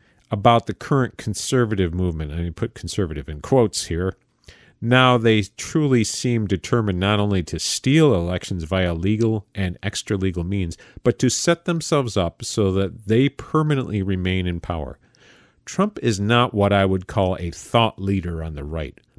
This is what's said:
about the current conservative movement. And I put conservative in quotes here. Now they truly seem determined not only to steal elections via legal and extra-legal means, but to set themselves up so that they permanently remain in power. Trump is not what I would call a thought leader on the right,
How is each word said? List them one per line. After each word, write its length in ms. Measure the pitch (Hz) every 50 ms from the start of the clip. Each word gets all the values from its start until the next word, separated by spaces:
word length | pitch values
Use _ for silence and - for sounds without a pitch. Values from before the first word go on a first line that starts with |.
| _ _ _ _ _ _
about 360 | 107 101 98 120 117 117 -
the 80 | - 101
current 420 | - - - 147 135 123 - -
conservative 760 | - - 110 104 - - - 135 127 120 107 107 95 92 82 82
movement. 380 | 90 92 90 80 78 78 73
And 140 | 73 85 85
I 40 | 85
put 240 | 80 - 113 117 -
conservative 540 | - - - - - 95 80 76 73 69 -
in 120 | 76 76
quotes 460 | - - 135 131 113 101 - - -
here. 300 | - 85 85 90 95 - - _ _ _ _ _ - - _ _ _ _ _
Now 360 | 110 117 127 127 131 127 123
they 260 | 120 113 113 110 107
truly 640 | 98 - _ - - - - 160 151 139 131 120 110
seem 420 | - - - - 127 120 113 107
determined 540 | 92 101 85 - - 127 120 107 104 92 87
not 200 | 95 101 107 104
only 220 | 104 104 98 92 82
to 140 | - - 80
steal 560 | - - - - - 131 143 160 156 143 107
elections 500 | 87 85 87 92 90 - - 101 87 80
via 280 | 80 95 92 92 87
legal 540 | 85 82 90 101 110 107 117 110 110 104 - _ -
and 240 | 101 95 90 87 -
extra-legal 640 | - 101 - - - - 107 95 92 95 87 87 82
means, 320 | 90 101 98 90 82 - - - - _ -
but 160 | - 123 - -
to 100 | 135 123
set 340 | - - - 175 170 - _
themselves 520 | - 170 165 - - 165 143 131 113 -
up 280 | 101 87 82 - - -
so 280 | - - 113 101 95
that 340 | 92 98 98 90 - - 104
they 240 | 98 110 123 135 139
permanently 720 | - - - - - 156 156 151 147 131 120 - 104 101
remain 440 | 95 98 95 92 90 92 92 92 90
in 140 | 90 87 85
power. 380 | - - 87 80 71 62 - - _ _ _ _ _ _ _ _ _ _ _ _ _
Trump 340 | - - - 196 208 - -
is 180 | - 120 107 95
not 320 | 101 107 120 120 120 117
what 200 | - 101 101 101
I 120 | 101 98 98
would 220 | 95 95 92 90
call 300 | - - 107 95 90 92 -
a 120 | 87 85
thought 480 | 82 - - - - 117 113 110 - -
leader 440 | 98 98 101 95 82 87 85 80
on 120 | 80 82 76
the 100 | 71 71
right, 340 | 73 80 82 76 - - _ _ _ _